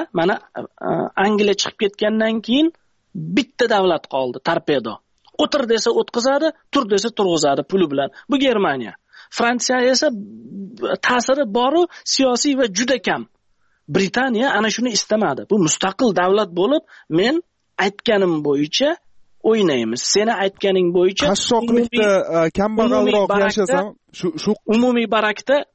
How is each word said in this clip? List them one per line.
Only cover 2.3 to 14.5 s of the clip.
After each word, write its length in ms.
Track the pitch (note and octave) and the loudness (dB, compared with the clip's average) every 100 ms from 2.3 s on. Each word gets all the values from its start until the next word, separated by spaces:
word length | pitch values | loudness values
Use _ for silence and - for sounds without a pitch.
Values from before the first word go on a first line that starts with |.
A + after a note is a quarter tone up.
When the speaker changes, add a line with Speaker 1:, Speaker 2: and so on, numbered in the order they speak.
| A3+ | -2
Speaker 1:
keyin 280 | G#3+ C4 D#4+ - _ _ _ F3+ | -2 0 0 -2 _ _ _ -12
bitta 500 | D#3+ G3 B3 - A#3 | -4 -2 -2 -2 0
davlat 380 | G#3 F#3+ D#3 - | 2 2 0 -2
qoldi, 300 | C3+ C3 B2 | -4 -4 -4
torpedo. 540 | - E3 - C#3+ A2+ G2+ _ _ _ - | -4 -2 0 -2 -2 -10 _ _ _ -2
O'tir 240 | D4+ D4+ A#3 | 0 0 0
desa 240 | A3+ A#3 | 0 2
o'tqizadi, 580 | A3+ A3 A#3 A#3+ C#4 D#4 - _ | 0 -2 -2 0 0 0 -4 _
tur 160 | C#4+ A3 | -2 0
desa 240 | G3+ A3+ | 0 0
turg'izadi 520 | - F#3+ E3 C#3+ C#3 | -2 0 2 2 0
puli 240 | C3+ F#3+ D#3+ | 0 0 0
bilan. 200 | C#3 C3+ - - | 0 -4 -8 -4
Bu 100 | C4+ | 0
Germaniya. 560 | C4+ A3 F3+ C3+ A2 - _ - - | 2 2 0 -2 -6 -14 _ -20 -16
Fransiya 520 | - A#3+ A#3+ - B3+ | -2 -2 0 0 0
esa 260 | B3 C4 D#4 A3 G3+ A3 A#3 G3 F#3+ - - - | 2 2 0 -2 -10 -18 -16 -14 -14 -8 -6 -4
ta'siri 480 | - B3 A#3 C4+ B3+ | 0 0 0 0 0
boru 360 | A3 B3 D#4+ E4+ - | 0 2 2 0 -4
siyosiy 520 | - - C4 B3 D4 C4+ | -6 0 2 2 0 0
va 80 | A#3+ | 0
juda 300 | F3+ B3 B3+ | -2 -2 -2
kam. 220 | - D3 A2+ _ _ _ _ _ - | -2 -4 -6 _ _ _ _ _ -4
Britaniya 580 | D#3+ F#3+ A#3+ C4 G#3+ C4+ | 0 0 0 0 0 0